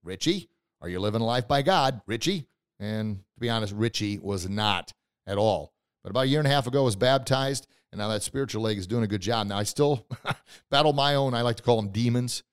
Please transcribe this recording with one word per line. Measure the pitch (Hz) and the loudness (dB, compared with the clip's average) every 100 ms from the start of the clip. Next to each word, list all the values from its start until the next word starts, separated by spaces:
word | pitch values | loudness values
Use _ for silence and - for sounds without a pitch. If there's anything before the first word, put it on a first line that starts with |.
Richie, | 82 95 - 190 - _ _ _ | -12 -4 -2 -2 -4 _ _ _
are | 87 | -8
you | 90 | -2
living | 104 110 | -2 0
life | 113 123 113 | 0 0 0
by | 143 | 2
God? | 143 185 139 123 - | 4 4 2 -2 -6
Richie?" | 113 160 190 135 _ _ _ | -4 -2 -4 -8 _ _ _
And | 104 110 107 101 | -6 -4 -4 -6
to | _ _ | _ _
be | 117 | -2
honest, | 113 107 | -2 -2
Richie | 104 117 - 104 101 | -2 -2 0 -4 -4
was | 95 98 92 | -4 -4 -4
not | 101 107 92 - - _ _ - | -2 0 0 -4 -20 _ _ -6
at | 101 | 0
all. | 110 87 71 _ _ _ | 2 0 -4 _ _ _
But | - | -4
about | 104 135 | 0 2
a | |
year | 147 | 2
and | 147 | 4
a | |
half | 143 123 | 2 2
ago, | 139 | 2
I | 131 | 2
was | 98 | 2
baptized, | 123 135 117 135 135 135 - _ _ | 4 4 2 0 0 -4 -10 _ _
and | - | -8
now | 107 | -4
that | 107 | -4
spiritual | - 131 135 110 | -4 -6 -4 -2
leg | 110 104 | -2 -2
is | 90 | -2
doing | 117 | -2
a | 110 | 0
good | 101 | -2
job. | 90 117 104 | 0 -2 -2
Now, | 101 | -2
I | |
still | 104 - 147 135 - 123 208 - | -4 0 2 2 -4 -10 -6 -8
<laughs> | _ - _ | _ -20 _
battle | 139 156 | 2 4
my | 143 139 143 | 4 4 4
own, | 135 | 2
I | 120 | 2
like | 120 113 | 0 0
to | |
call | - 117 | 2 2
them | 101 | 2
demons. | 101 120 123 123 - _ | 0 2 2 -2 -6 _